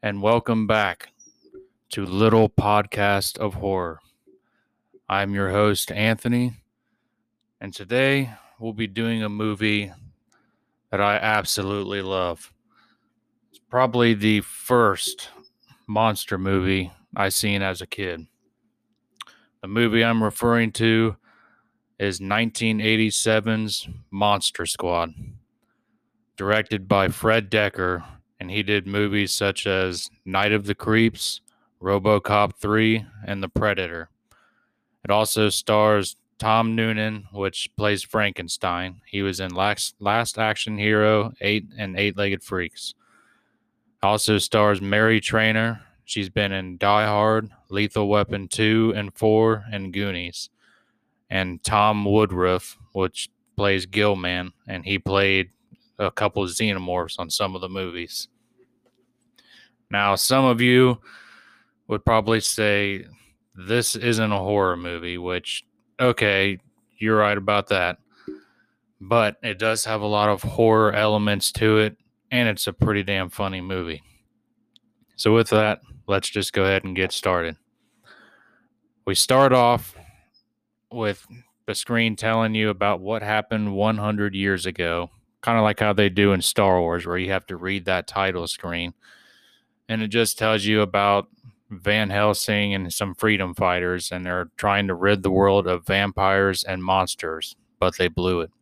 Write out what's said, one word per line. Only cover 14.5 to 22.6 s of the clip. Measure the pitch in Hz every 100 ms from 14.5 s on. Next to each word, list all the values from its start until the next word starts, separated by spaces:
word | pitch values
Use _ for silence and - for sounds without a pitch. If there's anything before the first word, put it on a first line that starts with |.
| - - 123 110 95 - - - - _ _ _ _ -
monster | 107 110 104 - 98
movie | 95 95 92 95 90 - _ -
I | 98
seen | - 107 101
as | 98 92
a | 92
kid. | - 95 82 80 _ _ _ _ _ _ _ _ _ - _ _ _
The | 95
movie | 104 117 113
I'm | 113 113
referring | 107 - 120 117 113
to | - 113 110 113 101 _ _ _ _ _ _ _ _
is | 101 87
nineteen | 95 104 113 -